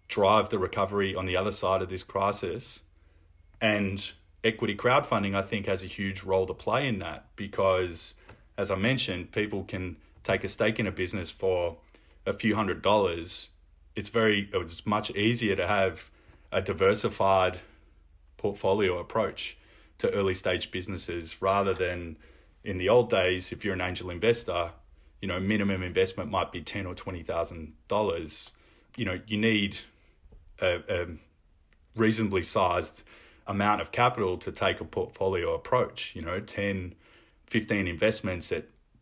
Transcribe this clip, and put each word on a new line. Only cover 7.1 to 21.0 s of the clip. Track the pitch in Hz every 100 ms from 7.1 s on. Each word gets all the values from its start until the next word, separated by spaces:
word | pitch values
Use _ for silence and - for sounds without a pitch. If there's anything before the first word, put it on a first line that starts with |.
| 73 - -
because, | 98 - 95 92 92 82 - - - - _ -
as | 98
I | 95
mentioned, | 110 131 - 90 87
people | 107 104 104
can | 92 95 90 80 - -
take | - 98
a | 95
stake | - 113 110
in | 101
a |
business | 90 90 101 85
for | - 95 90 87 82 _ - _ - -
a |
few | 101 113
hundred | 104 98 82
dollars. | 92 107 95 85 85 - - _ _ _ -
It's | - 92
very, | 117 110 104 98
it's | 92 85 -
much | - 104 -
easier | 101 110 120 107 92
to | 87
have | 104 95 82 - - - - -
a | 95
diversified | 95 95 98 110 113 - 98 95 92 87 - - - _ _ - _ -
portfolio | 104 95 98 104 98 87
approach | 87 113 107 - - - _ - _ -
to | -
early | 101 98
stage | 92 - 90 -
businesses | 92 90 90